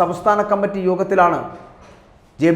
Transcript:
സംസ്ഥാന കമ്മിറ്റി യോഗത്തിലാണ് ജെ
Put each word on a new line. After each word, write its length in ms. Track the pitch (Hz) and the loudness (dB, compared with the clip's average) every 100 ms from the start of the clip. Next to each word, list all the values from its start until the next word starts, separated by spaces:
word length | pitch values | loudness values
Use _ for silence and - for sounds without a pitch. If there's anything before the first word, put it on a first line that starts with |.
സംസ്ഥാന 380 | 175 175 214 208 208 | -2 -2 0 0 0
കമ്മിറ്റി 300 | 202 202 196 185 | -2 -2 -2 -2
യോഗത്തിലാണ് 500 | 185 190 190 175 143 - - - - - - _ _ _ - | -2 0 2 2 2 -6 -14 -20 -20 -20 -20 _ _ _ -2
ജെ 80 | 165 | 0